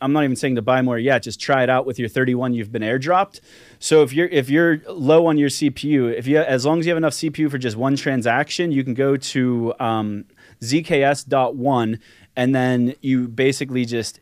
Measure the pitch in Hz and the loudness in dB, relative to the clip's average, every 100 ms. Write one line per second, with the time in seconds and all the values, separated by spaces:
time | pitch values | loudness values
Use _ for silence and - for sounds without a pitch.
0 | 135 151 143 123 143 123 110 127 127 120 | -2 0 0 0 -2 -2 2 2 2 0
1 | 123 127 117 - - 135 127 127 135 120 | 0 0 -2 -8 0 2 2 2 0 -4
2 | 117 135 127 123 127 120 107 113 107 127 | -4 0 0 0 -2 -4 -4 -4 -2 -2
3 | 135 180 196 - - - - - - 156 | 0 0 0 -6 -20 -20 -20 -12 2 4
4 | 143 139 175 165 123 147 170 156 - 185 | 4 2 0 0 2 2 4 2 -4 -2
5 | 135 160 165 151 143 - 151 131 147 143 | 4 4 4 2 0 0 -2 -2 0 0
6 | 120 117 123 151 151 131 131 165 165 165 | 0 -2 0 2 2 0 0 0 0 0
7 | 160 - 160 147 151 139 127 107 131 139 | -2 -2 -6 -2 -2 -2 -6 -2 -2 -2
8 | 147 131 117 120 147 - 175 139 131 120 | -2 -2 0 0 -2 -4 -2 0 0 0
9 | 139 139 - 135 127 120 117 117 120 110 | 0 0 -2 -2 0 0 -2 -4 -2 -2
10 | 107 104 - _ - - 117 147 165 156 | -2 -6 -12 _ -20 -14 -2 -2 0 2
11 | 139 143 - 135 131 - 123 127 113 113 | 2 0 0 0 0 -2 0 0 0 -4
12 | - - _ - 127 135 127 123 123 131 | -10 -20 _ -2 0 2 2 0 0 -2
13 | 139 131 123 113 139 135 139 127 120 120 | -2 -2 -2 0 0 0 -4 -4 -4 -4
14 | 110 - | -8 -12